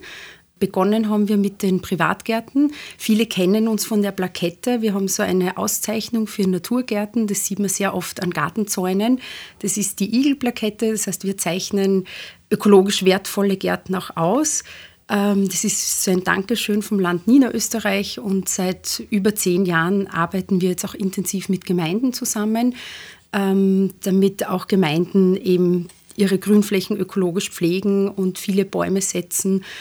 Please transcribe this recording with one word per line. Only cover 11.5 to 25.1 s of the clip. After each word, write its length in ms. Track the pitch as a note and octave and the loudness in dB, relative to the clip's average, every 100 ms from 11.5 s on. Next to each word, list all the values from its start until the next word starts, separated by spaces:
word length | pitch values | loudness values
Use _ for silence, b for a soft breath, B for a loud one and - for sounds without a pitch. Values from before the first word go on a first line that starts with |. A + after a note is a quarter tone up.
| F3+ - G3+ G3 F#3+ F#3 B B B _ | -4 -2 0 2 2 0 B B B _
ökologisch 540 | G3+ G#3 G3+ F#3+ G3+ | 0 6 8 6 2
wertvolle 520 | F#3 F#3 F#3+ - G3+ F#3+ | 2 2 0 -2 0 0
Gärten 400 | F3+ F3+ - F#3 | -2 -2 -4 -6
auch 200 | - - | -6 -2
aus. 460 | E3 A#3+ D4+ - B B B B - | 0 2 0 -2 B B B B -4
Ähm, 380 | G#3 G3+ G3+ G3 | 0 2 2 0
das 160 | F3+ | -2
ist 400 | G#3+ - - - | -2 -2 -4 -2
so 80 | - | 0
ein 100 | F#3 | 0
Dankeschön 600 | F3+ F3 G3 A3 - G#3 | 2 0 0 -2 -2 -2
vom 180 | G3+ G3+ | -2 0
Land 260 | F3 F3 G3 | 0 0 4
Niederösterreich. 920 | C4+ B3 A3+ - A#3 G#3 G3 G3 - | 6 6 0 -4 -4 -2 -2 -4 -8
Und 280 | A3+ F#3+ F#3+ | -4 -2 -2
seit 540 | - F#3 F#3 - - A3+ | -2 -2 -4 -6 -8 -4
über 240 | G#3 G3+ | 0 0
zehn 320 | G#3 F#3 F3 F#3+ | 0 0 2 2
Jahren 400 | E3 E3 G3+ G3 | 2 2 0 -2
arbeiten 540 | - E3+ F#3+ F#3 F#3+ | -2 -2 -2 0 0
wir 100 | F3+ | 2
jetzt 140 | F3+ | -2
auch 100 | G3 | -6
intensiv 540 | - F#3+ F#3+ F3+ G3 F3+ | -6 -6 -4 -4 -4 -2
mit 180 | F#3 - | -4 -2
Gemeinden 460 | F3+ D#3+ G3 B3+ | 0 0 0 -2
zusammen, 640 | A#3+ A#3+ G#3+ G#3+ A3+ B3 B3 B B B B _ | -2 -4 -2 0 0 0 -2 B B B B _
ähm, 580 | G#3 G3 G3 G3 F#3+ F#3+ - | -2 2 4 4 4 2 -2
damit 440 | G3+ F#3+ G3 G3 - | 0 4 4 2 -2
auch 220 | F#3 - | -4 0
Gemeinden 680 | F#3+ E3+ D#3 F3 | 2 4 2 2